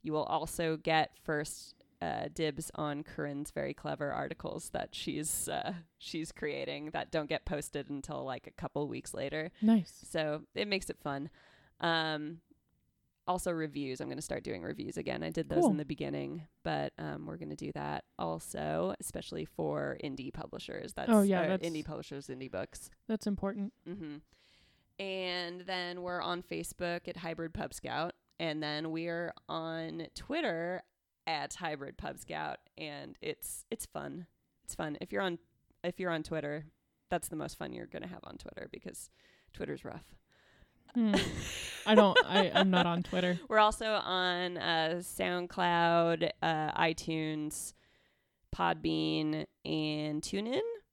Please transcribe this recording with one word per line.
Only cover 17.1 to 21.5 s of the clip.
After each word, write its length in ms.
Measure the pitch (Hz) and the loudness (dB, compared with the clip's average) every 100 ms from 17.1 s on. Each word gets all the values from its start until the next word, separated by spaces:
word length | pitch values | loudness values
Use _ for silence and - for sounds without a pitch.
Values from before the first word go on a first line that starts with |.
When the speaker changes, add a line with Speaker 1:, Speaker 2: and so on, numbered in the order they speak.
| 147 160 | -6 -8
Speaker 1:
we're 100 | 160 | -8
gonna 180 | 160 | -8
do 160 | 147 151 | -8 -8
that 320 | 147 147 147 - - | -6 -4 -4 -8 -6
also, 760 | 165 160 - - 151 160 180 - | -4 -4 -6 -6 -2 0 0 -2
especially 460 | - - - 160 | -8 -8 -8 -8
for 540 | 156 - 156 147 143 135 | -8 -4 -4 -2 -4 -6
indie 300 | 151 131 127 | -8 -8 -8
publishers. 600 | 151 - - - - - | -10 -10 -10 -10 -10 -8
That's, 160 | - - | -6 6
Speaker 2:
Oh, 100 | 220 | 6
yeah, 220 | 196 185 | 8 4
Speaker 1:
uh, 40 | |
Speaker 2:
that's 180 | 160 | 2